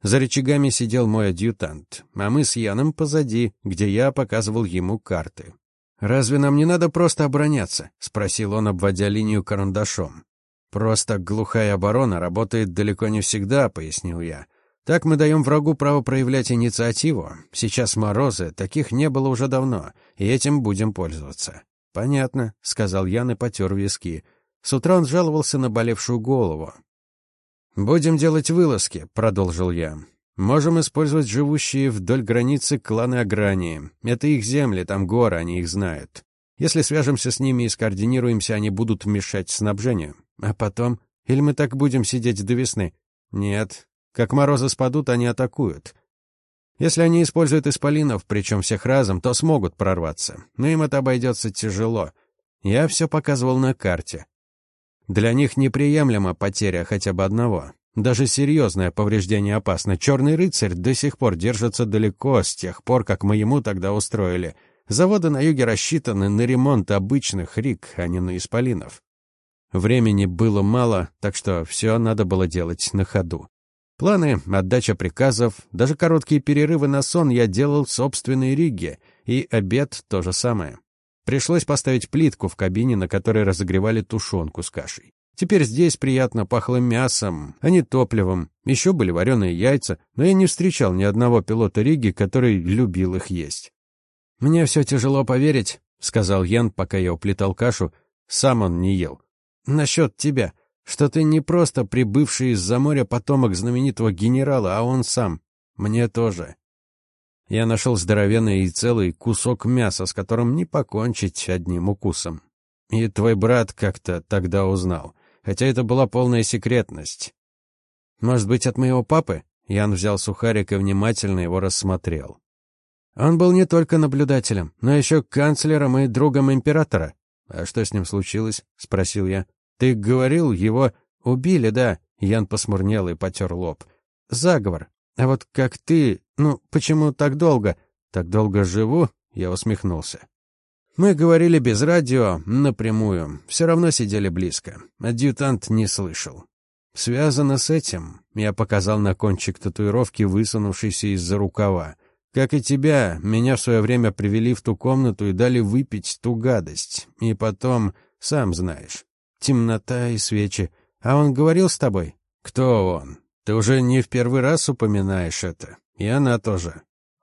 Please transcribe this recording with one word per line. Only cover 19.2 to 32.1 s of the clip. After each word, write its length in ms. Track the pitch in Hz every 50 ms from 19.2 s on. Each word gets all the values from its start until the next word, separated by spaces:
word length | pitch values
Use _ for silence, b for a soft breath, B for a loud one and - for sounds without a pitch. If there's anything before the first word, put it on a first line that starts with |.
| 135 135
уже 200 | 131 113 131 135
давно, 440 | 131 131 131 135 123 92 73 - b b b b b
и 120 | b 98 101
этим 360 | 127 131 - 143 147 147 123
будем 300 | 107 101 95 110 110 104
пользоваться». 680 | - 90 80 78 78 73 67 69 - - - - - _ _ _ _ _ _ _
«Понятно», 640 | - 110 131 143 139 131 127 - 135 120 107 - _
сказал 440 | _ - - - 110 95 90 98 95
Ян 240 | 92 92 117 123 127
и 40 | 113
потёр 400 | 104 123 120 - - 98 92 98
виски. 480 | 98 98 98 - - - 90 82 78 - _ _ _ _ _ _ _ _
С 100 | - -
утра 240 | 131 - 165 185 185
он 80 | 165
жаловался 540 | 131 139 175 180 160 151 156 143 - - 139
на 100 | 127 123
болевшую 500 | 107 117 113 117 113 104 - - 123 120
голову. 540 | 110 123 135 131 117 90 78 78 80 76 - - _ _ _ _ _ _ _ _ _ _ _ _ _ _ _ _ _ _ _
«Будем 420 | - 101 107 151 170 143 165 165 151
делать 340 | 147 165 156 156 139 -
вылазки», 560 | 165 175 180 156 127 98 - - - 85 76 - _
продолжил 580 | - 110 110 95 98 98 90 82 82 92 90
я. 260 | 87 85 82 78 78 76 71 _ _ _ _ _ _
«Можем 440 | - 95 104 131 151 139 165 170 165
использовать 480 | 156 - _ 147 156 147 143 160 147 110
живущие 640 | 104 127 147 143 151 147 - - - 135 139 135
вдоль 320 | 113 104 92 87